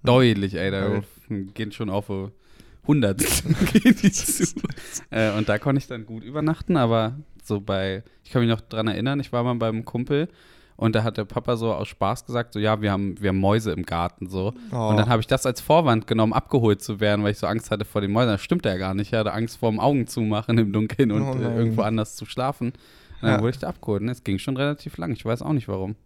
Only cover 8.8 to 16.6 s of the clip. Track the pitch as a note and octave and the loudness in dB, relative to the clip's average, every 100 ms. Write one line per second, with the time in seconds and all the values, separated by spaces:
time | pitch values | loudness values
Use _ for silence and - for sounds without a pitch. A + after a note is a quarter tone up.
8.8 | A2 G2 C3 C#3+ C3+ B2 A#2+ A#2+ A2+ A2 | -2 -2 -2 -2 -2 -2 0 0 -2 -2
9.8 | A2+ A#2+ B2+ D3 E3 - - - _ - | -6 -6 -2 -2 -2 -8 -20 -20 _ -2
10.8 | A2 A2 A2+ G#2+ G2+ - - A#2 A2+ F#2 | 2 2 0 -4 -6 -6 -2 -2 -2 -2
11.8 | G2 - G2 A#2+ - A#2+ A#2 G#2+ G#2+ G#2+ | -6 -4 -4 -4 -4 -6 -4 -2 0 2
12.8 | G#2+ G2 G2+ F2 G2+ F#2+ F#2+ G#2+ A2 E2+ | 2 0 -2 -2 0 2 4 2 0 -4
13.8 | E2+ E2+ F2 - F2+ F#2+ F#2+ A#2 A2+ B2 | -4 -2 -4 -6 -8 -4 -4 -6 -10 -4
14.8 | A2 G#2+ G#2+ A#2 A2 C3+ C3 A#2+ - D#3 | 2 2 4 2 2 0 -2 -6 2 4
15.8 | D#3 A2+ - A2+ A2 B2+ - C#3 | 6 2 2 2 2 0 0 2